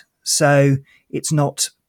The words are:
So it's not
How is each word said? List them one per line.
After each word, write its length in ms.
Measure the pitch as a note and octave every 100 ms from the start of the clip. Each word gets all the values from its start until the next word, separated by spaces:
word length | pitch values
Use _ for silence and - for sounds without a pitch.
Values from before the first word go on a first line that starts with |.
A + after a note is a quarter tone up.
| - _
So 540 | - - D3 C#3+ C#3 C3+ - _ _
it's 220 | D3 -
not 380 | D3+ C#3 - - _